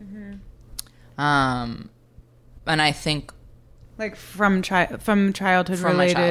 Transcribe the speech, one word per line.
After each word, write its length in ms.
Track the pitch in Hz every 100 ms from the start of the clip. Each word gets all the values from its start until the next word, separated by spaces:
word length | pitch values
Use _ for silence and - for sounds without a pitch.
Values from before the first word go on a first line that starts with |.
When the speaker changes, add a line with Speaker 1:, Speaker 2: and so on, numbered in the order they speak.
Speaker 1:
Mm-hmm. 1200 | 202 208 202 202 - - - - - - - -
Speaker 2:
Um, 720 | 147 143 131 127 120 - - _ _ - - _ - - -
and 140 | 156
I 120 | 151
think 380 | 143 160 147 - - - - - - - -
Speaker 1:
Like, 180 | 214 -
from 460 | - 185 202 190
chi-, 240 | 180 185 170 -
from 360 | - 202 196
childhood 440 | 190 190 180 180 180
Speaker 2:
From 180 | 180 180
my 60 |
Speaker 1:
related, 100 | 180 175 175